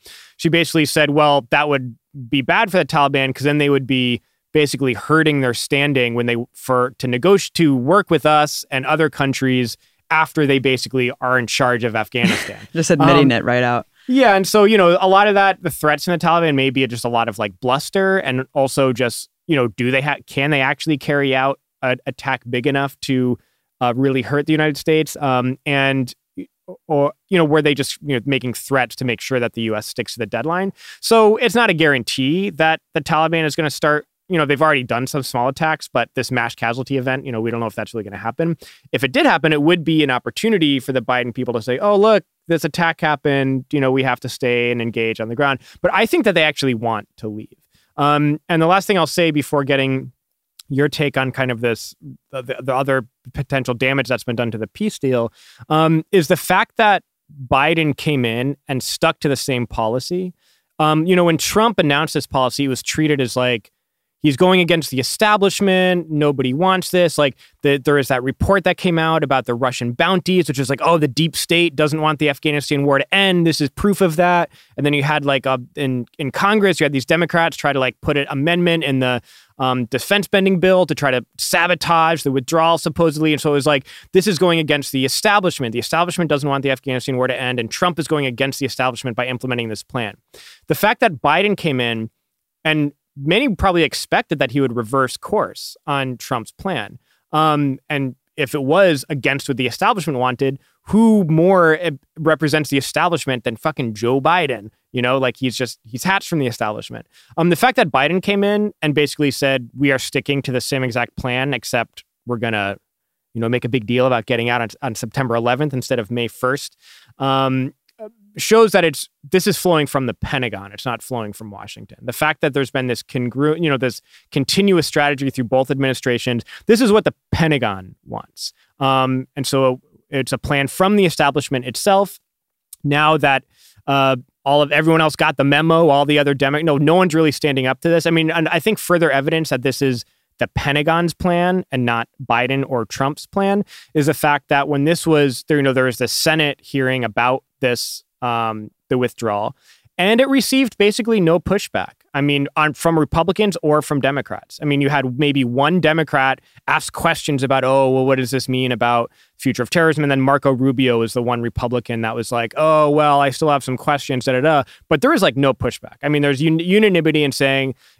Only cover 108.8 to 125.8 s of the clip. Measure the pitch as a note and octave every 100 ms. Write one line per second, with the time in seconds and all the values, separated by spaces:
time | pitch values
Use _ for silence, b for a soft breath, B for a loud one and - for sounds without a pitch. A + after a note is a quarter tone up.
108.8 | D3+ D3 D3 - C#3+ - C#3 C3+ A#2+ B2+
109.8 | C#3 C3 - C#3+ - C#3 C3 B2 - C#3
110.8 | B2+ A#2 A#2+ - B2+ B2 C3+ B2+ - B2
111.8 | A2+ - _ _ A#2+ A#2+ A#2 A2 G2 G2
112.8 | _ _ _ _ _ A2 A2+ B2 A#2+ B2
113.8 | G#2 B2 C3 A#2+ A2 A#2 A#2 A#2+ A2 -
114.8 | C3+ G#2+ A2+ - B2+ A#2 A#2+ B2+ D3+ C3
115.8 | - B2+ G2+ A#2+ A2+ - B2+ C#3 - -
116.8 | b b b _ C#3 C3+ C3+ C3 C3 -
117.8 | _ _ G#3+ _ _ - - A3+ A3 F#3+
118.8 | E3 C#3 - _ C#3+ F#3 G#3 E3 F3+ D#3+
119.8 | C#3+ C#3+ B2 - - C#3 B2 G2 G2 G#2
120.8 | B2+ A#2 - B2 G#2 G2+ A2 G2 G#2+ -
121.8 | G#2+ - B2 - D3+ D3+ D3+ C3+ C3 C3+
122.8 | B2+ A#2 - C3 B2 B2+ D3+ E3 D#3+ C3
123.8 | B2+ - b b b D3 C3 F#3+ G3+ F3+
124.8 | C#3+ D3+ C#3+ C#3 C3+ C3 A#2 C3 C3+ C3+